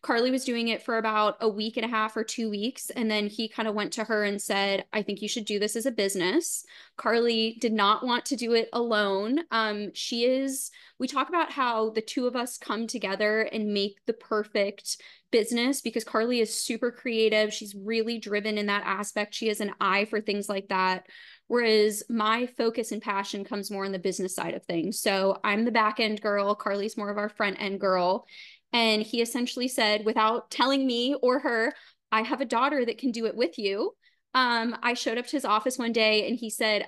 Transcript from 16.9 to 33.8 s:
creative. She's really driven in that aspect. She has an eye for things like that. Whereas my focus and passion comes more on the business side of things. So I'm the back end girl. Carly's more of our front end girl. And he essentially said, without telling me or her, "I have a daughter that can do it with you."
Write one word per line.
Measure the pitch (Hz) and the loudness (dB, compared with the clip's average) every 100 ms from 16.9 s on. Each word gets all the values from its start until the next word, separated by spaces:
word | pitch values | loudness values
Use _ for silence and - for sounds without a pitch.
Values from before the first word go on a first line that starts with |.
creative. | 247 247 226 220 214 214 | -4 -4 2 4 4 2
She's | 208 208 202 | -2 -10 -10
really | 196 226 220 233 | -4 -2 0 -4
driven | 214 208 214 208 | -4 -2 -2 -2
in | 208 | 0
that | 202 202 | 0 0
aspect. | 196 202 - 208 - | -4 -4 -4 -4 -2
She | 220 | -2
has | 214 | -2
an | 208 - | -4 0
eye | 196 196 208 | 2 2 2
for | 214 | -2
things | 214 202 202 | -2 -4 -2
like | 196 196 | -4 -2
that. | 190 185 185 - - - - _ | 0 2 0 -4 -20 -20 -20 _
Whereas | 240 226 214 214 208 - | 0 4 6 4 2 -4
my | 226 214 226 247 | 0 2 2 0
focus | - 226 233 220 | -2 -2 0 -4
and | 214 | -6
passion | 226 196 202 208 202 | -4 -4 -4 -6 -6
comes | 208 196 | -6 -6
more | 202 196 | -6 -4
on | |
the | 190 | -2
business | 190 185 185 - | -4 -2 -4 -4
side | 170 | -6
of | - - | -6 -4
things. | 170 180 214 | -2 -2 -2
So | 220 196 196 190 208 | 0 2 2 2 0
I'm | 208 | 2
the | 240 | 2
back | 226 214 214 | 4 2 2
end | 220 214 | 0 0
girl. | 214 202 202 208 | 0 0 2 0
Carly's | 208 202 208 220 | 0 -2 -2 -4
more | 202 | -4
of | 208 | -2
our | 208 | -4
front | - 202 190 | -2 -2 -2
end | 202 196 | -4 -2
girl. | 196 185 180 190 - - - - _ | 2 4 4 0 -4 -18 -20 -20 _
And | 240 226 214 | 0 2 2
he | 220 233 | 0 -2
essentially | 233 247 247 - 254 | -2 0 -2 -2 -4
said, | 254 214 214 214 | 0 2 2 2
without | 220 220 233 - | 2 2 2 -4
telling | - 247 277 269 | 0 4 4 2
me | 240 247 277 | 2 0 2
or | 254 262 | 2 2
her, | 277 233 233 - - _ _ | 2 0 0 -2 -14 _ _
"I | 220 | -2
have | 233 262 | 0 -2
a | 262 | 0
daughter | 233 269 294 233 | 2 2 2 0
that | 220 | -2
can | 262 | -4
do | 233 226 | -2 -2
it | 220 | 0
with | 330 - | -2 -2
you." | 196 196 | -2 0